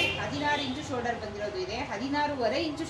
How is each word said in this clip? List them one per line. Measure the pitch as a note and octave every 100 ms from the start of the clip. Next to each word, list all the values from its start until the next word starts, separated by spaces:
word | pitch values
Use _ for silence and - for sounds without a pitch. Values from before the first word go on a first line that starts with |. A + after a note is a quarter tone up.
| G4 G4
ಹದಿನಾರು | G#3 C#4+ D4 D4
ಇಂಚು | C#4 C4 D4
ಶೋಲ್ಡರ್ | B3 A#3+
ಬಂದಿರೋದು | A3 G#3+ G3+ G#3 F#3+
ಇದೆ, | F3+ A3+
ಹದಿನಾರೂವರೆ | C4+ G#3 C4+ C#4+ D4 C#4+ A3+ C4+
ಇಂಚು | E4 C#4+ D#4+